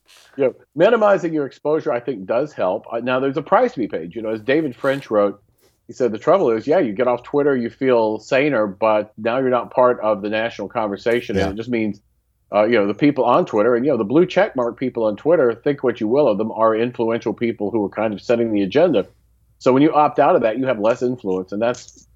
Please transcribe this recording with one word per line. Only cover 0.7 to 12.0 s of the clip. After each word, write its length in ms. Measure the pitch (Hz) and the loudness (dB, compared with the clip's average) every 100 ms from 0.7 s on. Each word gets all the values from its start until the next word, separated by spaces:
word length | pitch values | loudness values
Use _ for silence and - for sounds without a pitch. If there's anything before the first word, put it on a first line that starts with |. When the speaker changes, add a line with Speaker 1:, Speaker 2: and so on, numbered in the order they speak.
Speaker 1:
minimizing 580 | 143 190 233 208 196 165 | 2 4 4 4 2 0
your 140 | 156 135 | -4 -6
exposure, 460 | - 147 156 151 | -6 -4 -2 -2
I 80 | 123 | -4
think, 260 | 127 113 95 | -4 -8 -4
does 260 | 123 147 | -2 -4
help. 340 | - 95 104 - | -2 -2 -2 -6
Uh, 60 | 117 | -6
now, 200 | 123 127 | -2 -2
there's 160 | 135 143 | -2 -4
a 60 | |
price 320 | 147 202 254 | 0 2 2
to 40 | - | -2
be 80 | 101 | -6
paid. 260 | 95 85 | -6 -10
You 80 | 113 | -8
know, 80 | 110 | -6
as 100 | 110 | -6
David 340 | 110 147 156 | 0 0 0
French 360 | 120 135 139 - | -4 -2 -2 0
wrote, 300 | 104 101 98 _ _ _ _ - | 2 2 -2 _ _ _ _ -20
he 60 | |
said, 180 | - 123 | -2 -2
"The 80 | 107 | 0
trouble 320 | - 190 147 | 2 2 2
is, 160 | 113 120 | 0 0
yeah, 120 | 170 | 0
you 140 | 135 | 0
get 140 | 101 123 | 0 0
off 160 | 120 | -2
Twitter, 320 | - 143 143 135 | -2 0 0 0
you 120 | 117 | -4
feel 500 | - 131 120 110 107 | -2 2 2 2 -2
saner, 480 | - 131 147 127 104 | -2 0 2 0 -2
but 460 | 92 110 107 104 - | 0 2 2 -2 -6
now 200 | 113 123 | -4 0
you're 120 | 131 | 0
not 200 | 123 101 | 0 0
part 300 | - 123 123 | 2 2 2
of 220 | 107 101 | 0 -2
the 80 | 104 | -2
national 380 | 110 113 - 98 | -2 -4 -6 -8
conversation." 680 | 120 107 98 120 120 117 98 | -4 -4 -2 -2 -2 -2 -2
Speaker 2:
Yeah. 60 | 98 | -2
Speaker 1:
And 40 | |
it 40 | 101 | -4
just 120 | 113 | -4
means, 320 | 120 107 101 | -2 -2 -6